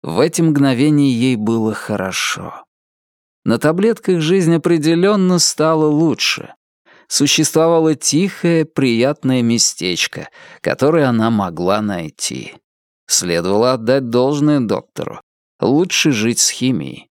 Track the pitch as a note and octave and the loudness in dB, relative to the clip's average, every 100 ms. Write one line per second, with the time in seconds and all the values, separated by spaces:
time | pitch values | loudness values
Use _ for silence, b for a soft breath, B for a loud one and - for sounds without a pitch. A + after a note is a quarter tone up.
0 | C3+ B2+ D#3+ - E3 C#3+ C#3 B2 D3 D3 | -4 0 0 2 0 2 2 2 2 4
1 | C#3 A#2 C3 A#2+ G#2+ A2+ A2 G#2+ - G#2 | 2 2 0 0 0 0 -2 -4 -6 -6
2 | F#2+ F#2 - - G2 - - _ _ _ | -4 -6 -6 -8 -12 -16 -20 _ _ _
3 | _ _ _ _ - D3 D3 E3+ A3 - | _ _ _ _ -2 0 0 2 0 0
4 | - F3+ D#3 F#3+ E3 E3 D#3+ E3+ D3+ E3+ | -2 0 2 2 2 2 2 0 2 2
5 | F#3+ G#3 F#3 F3+ - - D#3 D#3+ D#3 D3 | 2 2 2 2 0 0 0 2 2 2
6 | E3 A#2+ - - - - _ _ b b | 0 0 -4 -6 -12 -20 _ _ b b
7 | b - C#3+ - D3+ D#3 E3 E3 D#3+ D3+ | b -2 0 2 2 2 4 4 2 0
8 | - D3 F#3+ - E3+ E3 D#3 - C3+ A2+ | 0 0 0 -2 0 0 0 0 0 2
9 | B2+ D3+ C3+ B2+ A#2 A#2 - - F2+ E2+ | 0 0 0 0 0 0 -2 -2 -4 -4
10 | - - D#2 B B B - - C#3 E3 | -6 -8 -16 B B B -6 0 2 2
11 | C3+ A#2 A2 A2 F#2+ E2 F2+ G#2 G#2 F#2 | 2 2 2 0 -2 -2 -2 0 -2 -6
12 | D#2 - - C2 A1+ - _ _ _ _ | -8 -10 -10 -10 -14 -20 _ _ _ _
13 | - - F2+ E2+ F2+ G2+ B2 B2+ A2+ C#3 | -4 -2 0 -2 0 2 2 0 0 0
14 | B2 A#2+ B2+ D3 D3+ D3 A2 G2 - - | 2 0 0 2 0 0 0 -4 -6 -12
15 | - - _ _ _ _ G#2+ C#3+ F#3 - | -10 -12 _ _ _ _ 0 2 0 0
16 | D#3 A#2 A2 A#2 - - B2+ G#2+ C2+ - | 0 0 0 0 -2 0 -2 -2 -6 -14
17 | - | -20